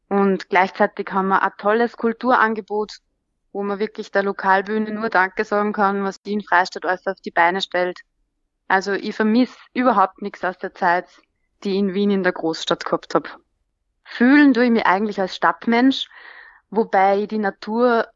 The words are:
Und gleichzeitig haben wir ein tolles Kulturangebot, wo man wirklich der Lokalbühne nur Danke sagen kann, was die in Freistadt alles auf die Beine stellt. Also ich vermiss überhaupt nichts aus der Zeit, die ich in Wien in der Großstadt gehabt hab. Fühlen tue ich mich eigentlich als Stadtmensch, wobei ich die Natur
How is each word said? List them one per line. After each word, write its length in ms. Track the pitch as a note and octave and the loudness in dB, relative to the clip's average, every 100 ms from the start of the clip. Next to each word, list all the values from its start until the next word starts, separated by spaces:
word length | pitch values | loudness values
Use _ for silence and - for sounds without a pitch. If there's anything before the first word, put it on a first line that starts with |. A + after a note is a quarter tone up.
| _ | _
Und 400 | G3+ G3 F#3 - | 0 2 0 0
gleichzeitig 600 | F#3+ G3 - G#3 - G3 | 0 0 0 -2 -2 -6
haben 160 | F#3+ F#3+ | -4 0
wir 120 | F#3+ | 0
ein 100 | G3 - | 0 -2
tolles 380 | G3+ A3 A#3+ - | 0 2 0 -2
Kulturangebot, 1040 | A#3 A3+ B3 B3 A3 A3+ G3 G#3 G#3 - _ _ _ _ _ | -4 -2 0 2 2 -2 -6 -6 -6 -10 _ _ _ _ _
wo 100 | G3 | -10
man 160 | G3+ G3 | -6 -4
wirklich 320 | G#3+ - G3+ | -6 -8 -4
der 120 | G3 | -2
Lokalbühne 680 | G3 G3 F#3+ F#3+ G3 A3 G#3+ | -2 -2 2 2 2 -4 -4
nur 180 | G#3+ A3 | -6 -2
Danke 340 | F#3 F#3 - | 0 0 -2
sagen 300 | G#3 G#3 G#3 | -2 0 -2
kann, 300 | G#3 G3 G3+ | 0 0 0
was 180 | G3 - | -4 -8
die 120 | G3+ | -6
in 80 | G#3 | -6
Freistadt 440 | G3 F3 F#3 - D#3+ | 0 2 2 -4 -6
alles 200 | F#3 - | -4 -4
auf 120 | F#3+ | -8
die 120 | - | -6
Beine 300 | - E3+ F#3+ | 0 2 2
stellt. 380 | - F3+ F3+ F3+ - _ _ _ _ _ - | -4 -2 -4 -6 -18 _ _ _ _ _ -2
Also 260 | F#3+ F#3+ | -2 0
ich 220 | G3 G#3+ G#3+ | -4 -4 -2
vermiss 400 | A3 A3+ B3+ - - | 2 2 2 -2 -12
überhaupt 480 | A#3+ B3+ G3+ F#3+ - | -2 0 2 0 -2
nichts 220 | G3+ - | -12 -8
aus 140 | F#3 F#3 | -8 -6
der 160 | F#3+ | -10
Zeit, 340 | - F3+ F3+ F3+ _ _ _ _ _ | -4 0 0 -4 _ _ _ _ _
die 80 | G3+ | -4
ich 60 | F#3+ | 0
in 160 | G3+ | 0
Wien 180 | F#3 G3+ | 0 0
in 120 | G3 | 2
der 80 | F3+ | 0
Großstadt 540 | F3+ D#3+ E3 - E3+ - | -2 -4 -6 -4 -4 -2
gehabt 280 | E3 - | -6 -2
hab. 260 | E3 - - _ _ _ _ _ _ | -4 -4 -18 _ _ _ _ _ _
Fühlen 500 | _ - A#3+ D4 C#4+ | _ 0 4 6 6
tue 120 | A#3 B3 | 4 2
ich 60 | |
mich 140 | A3+ - | 2 2
eigentlich 340 | F#3 G#3+ G3 | 0 0 -4
als 160 | F#3 - | -6 0
Stadtmensch, 720 | E3+ - - A#3 C4 C4 - - - - - - _ | 0 0 0 2 4 2 -6 -16 -20 -20 -20 -20 _
wobei 540 | G3 G3+ G3 G3 G3 | -4 0 2 4 2
ich 40 | G#3 | -2
die 100 | G#3+ | -2
Natur 680 | G3+ - - A3+ B3 A#3 - | -4 -6 -8 0 2 2 -2